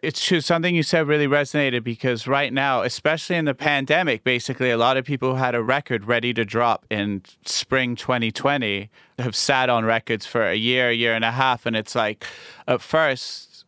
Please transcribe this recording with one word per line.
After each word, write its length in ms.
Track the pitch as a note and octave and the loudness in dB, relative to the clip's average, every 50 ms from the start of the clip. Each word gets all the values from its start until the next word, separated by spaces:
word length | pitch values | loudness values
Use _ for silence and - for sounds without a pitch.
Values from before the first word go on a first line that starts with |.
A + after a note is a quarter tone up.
It's 240 | - D#3 - - - | -4 -6 -4 -4 0
true. 160 | - F#3+ E3 | 2 2 0
Something 320 | D3 - E3+ E3 E3 F3+ F3 | 2 2 0 0 2 2 2
you 80 | E3+ | 2
said 240 | D3+ - - E3+ D#3+ | 0 2 2 2 2
really 220 | C#3+ D3+ D3+ D3 C#3 | 4 2 2 2 2
resonated, 560 | C#3 D3 C#3+ C3+ - D3+ C#3+ C3+ B2 B2 A2+ | 2 2 0 0 0 0 0 2 0 -2 -2
because 420 | A#2+ A#2 A2 - C3 B2 A2+ - | -4 -8 -4 -2 -2 -2 -2 -2
right 260 | B2+ C3+ C#3 C#3+ C3 | 0 0 0 0 0
now, 300 | A2+ C#3 C#3 C#3 C3 B2 | 0 0 0 2 0 0
especially 540 | F#2+ B2+ - - - D3+ D#3 D#3+ - - F3+ | 0 -2 -4 -2 0 0 0 0 -2 -4 -2
in 100 | E3+ D#3+ | -2 0
the 80 | D3 C3 | -2 -2
pandemic, 680 | - - D#3 D3 C#3+ C3+ C3 D3 E3+ F#3 D#3 B2+ G#2+ _ | 0 0 0 0 0 2 2 2 2 2 2 -2 0 _
basically 480 | B2+ B2+ B2 - - C3 - C3 B2+ | 0 0 0 0 -4 -4 0 0 2
a 60 | A#2+ A#2 | 2 4
lot 200 | A#2 B2 C3 C3 | 4 4 4 2
of 80 | B2+ | 0
people 280 | - D3 B2+ - C3 C3 | -2 -4 -2 0 0 0
who 20 | |
had 180 | C3 C3 B2+ A#2+ | 0 0 0 0
a 80 | A#2+ | 0
record 440 | A2+ A2+ C3 C#3+ C#3+ - C3 A2 G2+ | 0 0 0 0 0 -2 -4 -4 0
ready 280 | G#2+ A#2+ A#2 A2+ B2 A#2+ | 0 0 0 2 0 0
to 100 | A2+ A2+ | -2 -2
drop 440 | G2+ G2+ A2+ A#2+ A#2+ A2+ - _ _ | -2 0 0 2 2 0 0 _ _
in 320 | A2 G#2+ G2+ G2+ G2+ G2 F#2 - - _ _ | -4 -2 -2 -2 -4 -6 -8 -12 -20 _ _
spring 500 | - - - - _ - C3 B2+ B2 A#2+ | -6 -6 -6 -4 _ 0 0 0 0 -4
twenty 360 | A#2 - - B2+ B2 A#2 A2 | -6 -2 -2 0 0 0 -2
twenty 580 | G#2+ - - D3 C#3+ C#3+ B2 G#2+ G2+ G2 G2 G#2+ _ - - _ _ - | -4 -2 0 0 0 2 0 -2 -2 -4 -6 -8 _ -20 -20 _ _ -6
have 160 | B2 B2+ G#2+ | -6 -4 -4
sat 340 | - - - C#3 C3 C3 B2+ | -4 0 0 2 2 4 2
on 160 | B2 A#2 A2 | 2 2 2
records 400 | A2 A2+ A2+ - - A#2 G#2+ - | 2 0 0 0 -2 -4 -4 -4
for 220 | - - A#2 A2+ F#2+ | -4 -2 0 0 2
a 80 | E2+ | 0
year, 340 | A2 A2 A#2+ B2 B2+ B2+ A#2+ | 0 0 0 2 2 2 2
a 60 | A#2 | 2
year 180 | A#2 A#2 A#2 A2+ | 2 2 0 0
and 100 | A2+ A2+ | 2 0
a 60 | A2+ | -2
half. 380 | A#2 B2+ C3+ C3 B2+ A#2 - A#2+ | 0 2 2 2 0 0 -2 -2
And 80 | A2+ | -2
it's 180 | A2 G#2+ - - | -2 -4 -2 -2
like, 320 | B2+ A2+ G#2+ G#2 _ - - - - - - - - - - | 0 0 0 -2 _ -12 -16 -16 -16 -20 -20 -20 -14 -2 -2
at 140 | B2+ A#2+ | -2 -2
first 800 | - - - D#3+ D#3+ D3+ C3+ B2+ - - - - - - _ - - | -2 0 2 2 2 2 0 -2 -6 -12 -12 -14 -16 -20 _ -20 -20